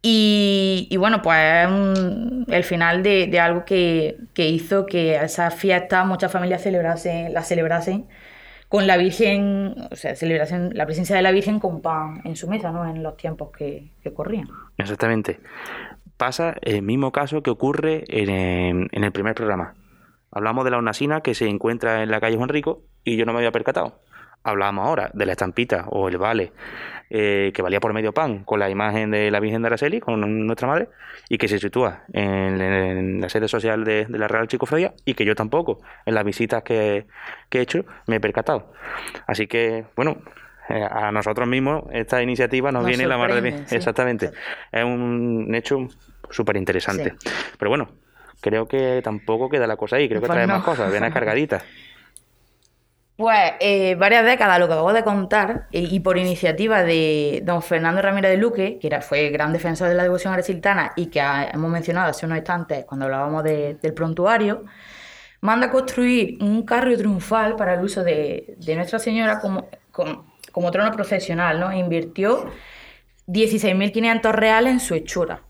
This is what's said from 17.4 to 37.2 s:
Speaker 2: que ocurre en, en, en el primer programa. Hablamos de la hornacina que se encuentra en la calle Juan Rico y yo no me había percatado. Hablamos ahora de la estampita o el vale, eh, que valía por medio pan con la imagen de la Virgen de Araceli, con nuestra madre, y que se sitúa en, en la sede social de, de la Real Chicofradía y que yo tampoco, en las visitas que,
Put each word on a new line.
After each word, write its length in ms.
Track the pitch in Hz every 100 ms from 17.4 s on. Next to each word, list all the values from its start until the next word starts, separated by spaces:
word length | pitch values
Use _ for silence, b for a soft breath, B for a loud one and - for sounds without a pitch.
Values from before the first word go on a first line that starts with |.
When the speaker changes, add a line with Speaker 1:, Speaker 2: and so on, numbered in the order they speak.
Speaker 2:
que 80 | 139
ocurre 540 | 113 131 147 156 156 -
en, 220 | - 101
en, 600 | 95 92 90 90 90 90
en 120 | -
el 80 | 101
primer 240 | 98 104 110
programa. 380 | 110 95 87 - b b b b b
Hablamos 320 | 101 107 120
de 80 | 127
la 60 | 123
hornacina 440 | 113 107 143 156
que 120 | 156
se 140 | 117 110
encuentra 560 | 101 110 117 113 113
en 80 | 110
la 100 | 110
calle 160 | 113 113
Juan 120 | 127
Rico 340 | 147 143 - _ _
y 140 | - 113
yo 80 | 117
no 80 |
me 60 | 117
había 120 | 117
percatado. 520 | 110 - - 78 - B B B B
Hablamos 440 | - 101 98 101 110
ahora 220 | 156 98
de 120 | - 98
la 80 |
estampita 520 | 90 92 - 123 98 90
o 180 | - 95
el 100 | 90
vale, 360 | 101 113 90 B B B B B B
eh, 420 | 110 104 101 98
que 80 | 95
valía 200 | 90 98
por 100 | 110
medio 220 | 107 107
pan 320 | 123 156 104 98
con 140 | 107
la 100 | 98
imagen 420 | 98 107 107 107
de 180 | 107 107
la 120 | 104
Virgen 200 | 107 113
de 60 | 117
Araceli, 320 | 117 147 220
con 480 | - 110 104 110 110
nuestra 200 | 113 123
madre, 220 | 156 - B B B B
y 100 | 113
que 120 | 110
se 100 | 101
sitúa 440 | 101 123 117 92 -
en, 480 | - 101 98 95 95
en 600 | 92 95 95 92 92 95
la 60 | 92
sede 220 | 110 107
social 340 | 117 113 110
de, 220 | 110 107 110
de 120 | 110
la 100 | 107
Real 180 | 110 113
Chicofradía 460 | 123 120 156 185 -
y 120 | - 131
que 100 | 104
yo 100 | 107
tampoco, 460 | 107 147 165 104 B B -
en 100 | 110
las 80 |
visitas 400 | 104 - 113 117
que, 440 | - 113 107 101 110 B